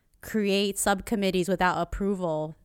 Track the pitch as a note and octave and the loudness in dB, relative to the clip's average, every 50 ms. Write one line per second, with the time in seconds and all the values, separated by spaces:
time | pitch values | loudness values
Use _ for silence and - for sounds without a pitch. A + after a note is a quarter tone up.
0 | _ _ _ _ - - - A3 G#3 G3+ F#3+ G3 G3+ G3+ G3 - - G#3 G3+ F#3+ | _ _ _ _ -10 -4 -2 0 2 2 2 2 2 0 -2 0 0 2 0 0
1 | - - A#3 G3+ G3 F#3+ F#3 F#3 E3+ F#3 F#3 E3+ F#3 F3+ E3 E3 E3+ E3+ - - | 0 -2 0 0 2 2 2 2 2 0 2 2 2 2 2 0 -2 -4 -4 -4
2 | G3+ G3 G#3 F3+ F3+ E3 D#3 D#3 D#3 D#3+ D#3 - | -2 -2 -2 -2 -2 -2 -2 -2 -4 -6 -8 -14